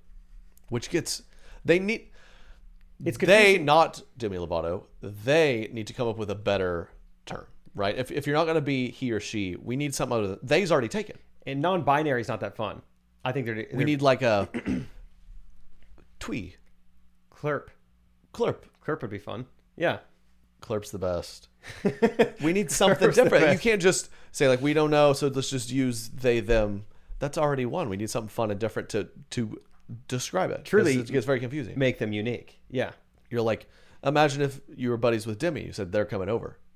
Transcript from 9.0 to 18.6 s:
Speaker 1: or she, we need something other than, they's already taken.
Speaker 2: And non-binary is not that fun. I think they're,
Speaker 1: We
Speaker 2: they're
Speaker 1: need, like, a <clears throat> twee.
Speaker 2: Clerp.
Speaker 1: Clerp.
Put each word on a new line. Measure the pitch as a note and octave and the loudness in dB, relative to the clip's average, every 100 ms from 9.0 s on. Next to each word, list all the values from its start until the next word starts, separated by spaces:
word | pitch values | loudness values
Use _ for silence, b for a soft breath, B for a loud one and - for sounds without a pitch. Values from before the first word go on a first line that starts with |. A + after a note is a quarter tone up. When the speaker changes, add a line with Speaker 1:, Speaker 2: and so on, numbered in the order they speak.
| B2+ | -4
Speaker 1:
or | G#2+ | -4
she, | - A2 F#2+ F2+ | -4 -4 -4 -6
we | G#2+ | -6
need | B2+ D3 | -4 -4
something | C3+ C3+ A#2+ | -4 -2 0
other | G2+ | -2
than, | G2 | -6
they's | B2 D3+ G3 | 0 2 4
already | D#3 A2+ | 2 2
taken. | G#3+ - - - - - | -4 -8 -14 -20 -16 -8
Speaker 2:
And | C#3 | -2
non-binary | E3 F#3 C3+ C#3 D#3 B2 | 0 0 2 2 2 -2
is | A2+ | -2
not | A2 | -6
that | G#2 | -6
fun. | - G#2 D#2+ _ _ _ _ | -6 -8 -8 _ _ _ _
I | B2+ | -6
think | C3+ A#2 | -4 -4
they're, | A2 | -6
Speaker 1:
We | - | -6
Speaker 2:
they're | A#2+ A#2+ | -2 0
Speaker 1:
need, | D3 | 4
like, | C#3 C3 | 4 4
a | B2+ G#2 G2 | 4 2 0
<clears throat> | A#2 - - - - - - - - - - - - - - - - | -6 -4 -4 -6 -16 -20 -20 -20 -18 -16 -16 -14 -14 -16 -20 -20 -14
twee. | - A#2+ E2+ - - - - - - _ _ | -8 -8 -8 -16 -20 -20 -20 -20 -20 _ _
Speaker 2:
Clerp. | - D3 C#3+ - _ _ _ _ _ _ | -8 -4 -4 -6 _ _ _ _ _ _
Speaker 1:
Clerp. | - A3+ A#2+ | -4 -2 -2